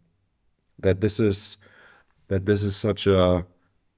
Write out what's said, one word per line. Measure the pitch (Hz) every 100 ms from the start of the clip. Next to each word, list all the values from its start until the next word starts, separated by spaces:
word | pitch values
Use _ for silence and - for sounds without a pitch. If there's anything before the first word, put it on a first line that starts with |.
| _ _ _ _ _ _ _ -
that | 95 92
this | 107 -
is, | 110 95 - - _ _ - _ _ _ _
that | 95 95
this | 101
is | 101 98
such | 110 98 101
a | 95 90 90 90 _ _ _ _